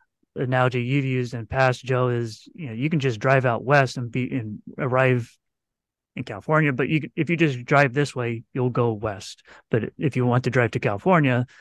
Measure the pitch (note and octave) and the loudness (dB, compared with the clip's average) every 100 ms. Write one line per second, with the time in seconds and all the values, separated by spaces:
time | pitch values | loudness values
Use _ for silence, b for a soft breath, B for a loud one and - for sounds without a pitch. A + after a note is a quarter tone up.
0 | B _ _ - C3+ B2+ B2+ B2 A#2+ C#3+ | B _ _ -6 -2 2 2 0 -2 -2
1 | C3+ B2+ B2 A#2+ A2 C3 C3 B2 A#2+ B2+ | 0 -2 -4 -8 -4 2 2 2 -2 0
2 | B2+ A#2+ A#2 G#2+ - - C#3 A2+ D3+ D#3+ | 2 0 -4 -8 -18 -14 -10 -4 -2 0
3 | C3 A2 C3 C3+ B2 A2 A2+ C#3+ C3 - | 0 0 2 4 2 0 2 4 4 -2
4 | A#2+ B2+ B2 C3+ A2 G2+ - - C3+ B2+ | -6 -4 -4 -4 -6 -10 -12 -6 -2 2
5 | C3 B2 A#2 _ _ _ _ _ _ _ | 4 2 -2 _ _ _ _ _ _ _
6 | _ - B2+ G2+ - D#3 D3+ B2+ C3+ D#3 | _ -12 -10 -8 0 2 2 0 0 0
7 | D3 - D3+ E3 D#3+ B2+ A#2+ C#3+ C#3 C#3 | -2 -4 -2 2 0 0 2 4 4 2
8 | C#3+ B2+ A#2+ A2+ - C3+ B2 B2 A#2+ G#2 | -4 -4 -6 -6 -8 -2 -2 0 0 0
9 | G#2+ F#2+ - - - B B A#2 - - | -6 -8 -12 -18 -20 B B -2 -2 -4
10 | D3+ C3 B2 B2 B2+ B2 A#2 A#2 A#2 G2+ | -4 0 2 2 2 2 0 0 -2 0
11 | F#3 E3+ C#3 B2 C3 b | 2 4 4 2 -2 b